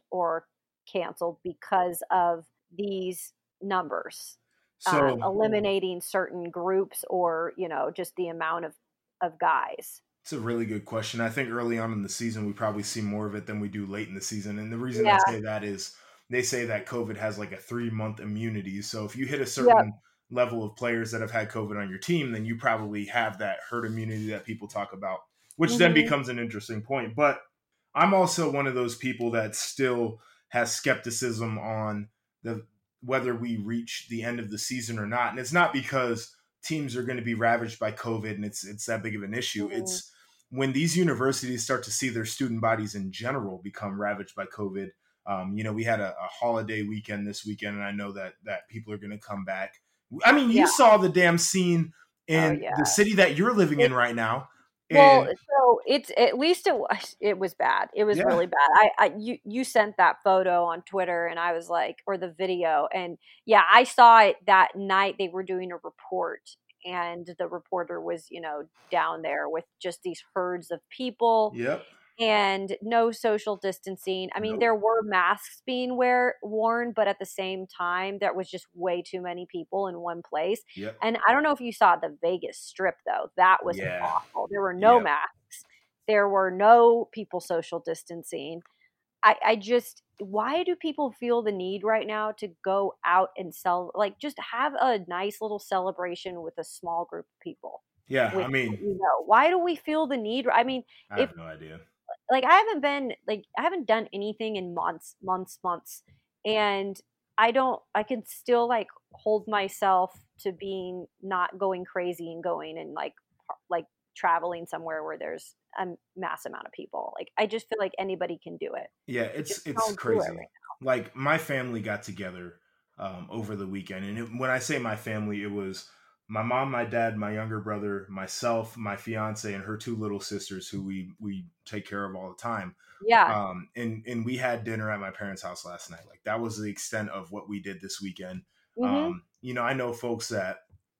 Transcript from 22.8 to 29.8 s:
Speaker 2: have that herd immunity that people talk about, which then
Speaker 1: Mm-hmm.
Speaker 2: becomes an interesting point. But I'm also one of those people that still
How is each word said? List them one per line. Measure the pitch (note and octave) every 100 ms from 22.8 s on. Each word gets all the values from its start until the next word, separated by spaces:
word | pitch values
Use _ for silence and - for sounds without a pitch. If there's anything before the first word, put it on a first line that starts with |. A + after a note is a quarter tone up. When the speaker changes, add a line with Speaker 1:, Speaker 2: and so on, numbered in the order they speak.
| G#2 G#2 G2+
Speaker 2:
have | A#2+ A2 G2
that | G#2 F#2+ -
herd | A#2+ A2+
immunity | A2+ A2 A2 G#2+
that | G#2 -
people | G#2+ G2+
talk | G#2 G2+
about, | F#2+ G2 F#2 - _ _ -
which | E3 -
then | F3
Speaker 1:
Mm-hmm. | D#3+
Speaker 2:
becomes | D3 C#3+ B2+
an | A#2+
interesting | A#2 G#2+ - A2
point. | A2 C3+ A2+ A2+
But | D3 - - _ _ _ _ -
I'm | F3
also | G3 F3 - D#3
one | C#3 C#3
of | B2
those | A#2+ A#2
people | C3 A2 A#2
that | A#2 G#2+ -
still | - -